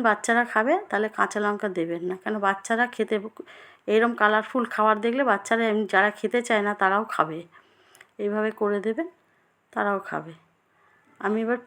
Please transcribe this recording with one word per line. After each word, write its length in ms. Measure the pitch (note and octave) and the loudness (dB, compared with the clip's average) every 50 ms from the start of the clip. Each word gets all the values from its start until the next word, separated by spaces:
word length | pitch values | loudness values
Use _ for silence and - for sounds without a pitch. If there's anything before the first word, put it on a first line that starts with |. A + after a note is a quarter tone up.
| B3 A3+ | 2 2
বাচ্চারা 360 | G#3 G#3+ - - A#3 A#3+ A#3+ A#3 - | 2 2 0 0 2 2 0 0 0
খাবে, 200 | A3 A3 C4 E4 G4 G#4 - | 0 2 2 2 0 -2 -2
তাহলে 200 | - G3+ G#3+ G#3+ - - | -2 -2 -2 -2 -2 -2
কাঁচা 220 | G3+ G3 - G#3 | -2 -2 -2 -2
লঙ্কা 300 | G#3 G#3 G#3 G3+ G#3+ G#3 F3+ F3+ | -2 -2 -2 -2 -4 -4 -4 -4
দেবেন 260 | E3 E3 E3+ E3+ F3 F3+ | -4 -4 -4 -6 -6 -6
না, 60 | F#3 F#3 | -6 -6
কেন 180 | - A3 G#3+ G#3+ | -6 -6 -4 0
বাচ্চারা 460 | G3 G3 G3 G3 - - A3+ A3+ B3 A#3+ - | 0 0 0 0 -2 -2 0 0 0 -2 -2
খেতে 200 | - A3 A3 A3 G#3 G3 A3 - - - - - - - - - _ - - | -4 -2 -2 -2 -4 -4 -6 -14 -16 -18 -18 -20 -20 -20 -20 -20 _ -2 2
এরম 260 | G#3 A3 A3+ A#3+ A#3 - | 2 4 4 2 2 2
কালারফুল 440 | G#3+ G#3 G#3+ G#3+ G#3+ - - C4 A#3 - - | 2 4 4 2 0 0 -2 -2 -2 -2 0
খাবার 200 | - G#3+ A3 G#3+ G#3+ G#3 | 2 4 4 4 2 0
দেখলে 180 | A#3 A#3 C4+ C#4+ B3 | -2 0 2 2 2
বাচ্চারা 320 | G3+ G3 - - A3+ A3+ A#3 A3 | 2 0 0 0 0 2 2 2
এমনি 160 | G#3 G#3+ G#3+ F#3+ - | 2 0 0 2 4
যারা 160 | F#3+ G3 G#3 G3+ - | 4 4 4 2 -2
খেতে 200 | - G#3+ - A#3+ A#3 - | -4 -2 0 0 0 2
চায় 160 | A#3 G#3 G#3 G3+ | 0 2 2 0
না 40 | G#3 - | 0 2
তারাও 220 | F#3+ F#3+ F#3+ G#3 A3 - - | 2 2 2 2 -2 -2 0
খাবে, 260 | - D3+ D#3 D#3+ E3 F3 - _ - _ _ _ _ _ _ _ - - _ _ - G#3 | 0 0 0 -2 -10 -12 -16 _ -20 _ _ _ _ _ _ _ -20 -20 _ _ -6 -4
এইভাবে 260 | G3+ G#3 G#3+ G#3+ A3 G#3+ - | -2 -2 0 -2 -2 -2 -2
করে 180 | G#3+ G3+ G#3 G3+ F#3+ | -2 0 0 0 -2
দেবেন, 220 | A3 A3 B3+ E4 F4+ - _ _ _ _ _ _ _ _ _ _ _ - | -2 -2 -4 -4 -8 -8 _ _ _ _ _ _ _ _ _ _ _ -4
তারাও 260 | A3+ G#3+ G3+ G2+ F#2+ - - | -2 0 0 0 -2 -4 -6
খাবে। 240 | D#3+ D#3 D#3 D#3+ E3 - _ _ _ _ _ _ _ _ _ _ _ _ _ _ _ - | -8 -8 -8 -10 -16 -20 _ _ _ _ _ _ _ _ _ _ _ _ _ _ _ -6
আমি 180 | - G3 G#3+ A3 | -4 -2 -2 0
এবার 180 | A3+ A3+ A#3+ A#3+ A#3+ | 0 -2 -2 -4 -2